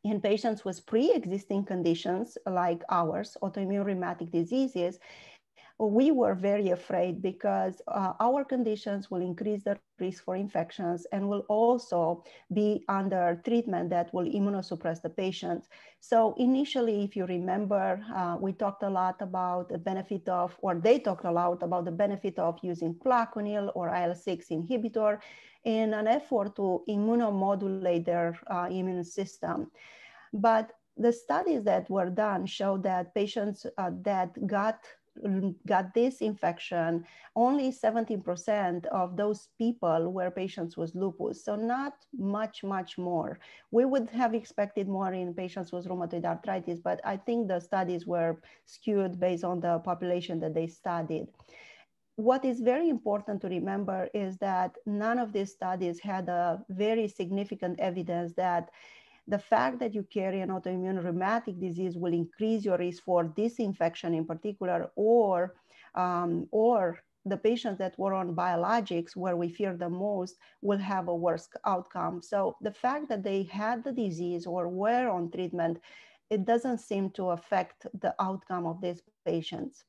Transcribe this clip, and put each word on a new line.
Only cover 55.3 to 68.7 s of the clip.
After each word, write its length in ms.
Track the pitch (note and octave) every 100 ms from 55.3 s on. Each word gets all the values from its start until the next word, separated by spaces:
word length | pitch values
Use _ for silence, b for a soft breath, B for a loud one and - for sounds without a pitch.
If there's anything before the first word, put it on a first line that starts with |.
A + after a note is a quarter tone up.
these 180 | G#3 G3
studies 480 | - F#3 F#3 F3+ E3+
had 300 | G3+ F#3+ F3+
a 340 | F3 F3 F3 A3+
very 380 | F#3 G#3 A3+ G#3+
significant 720 | - F3+ G3 G3+ F#3+ F3+ F3
evidence 540 | F#3+ F3+ F3 F3 F3
that 360 | E3+ F#3 F3 F3 B B B B B -
the 140 | G3+
fact 400 | - A3+ B3+ B3
that 140 | A#3+
you 100 | G#3 G3
carry 300 | G#3 F#3+ F#3+
an 80 | F#3
autoimmune 520 | F#3 F#3 F#3 F#3 F#3+
rheumatic 580 | F3 E3+ F#3 A#3 A#3 F3+
disease 340 | F#3 E3+ F#3 F3
will 180 | F3
increase 520 | E3+ E3+ - A3 A3 G3+
your 120 | F3+
risk 260 | F3+ F3
for 280 | - F3 E3+ D#3
this 220 | A3+ A#3
infection 540 | G#3 G3 E3+ E3+ E3+ D#3+
in 100 | D#3+
particular, 640 | E3 G#3+ G3+ F#3 F3 - -
or, 580 | G#3+ A#3 G#3 F3+ F#3 B B B B
um, 540 | - F3+ F3 F3 E3+ -
or 480 | A3 A3 A#3 F3+ E3+ _ _ F#3+
the 120 | F#3+
patients 400 | A3 A#3+ A#3 G3
that 200 | F#3 -
were 160 | G3 F#3+
on 200 | F3+ E3+
biologics, 800 | F3+ E3+ F3+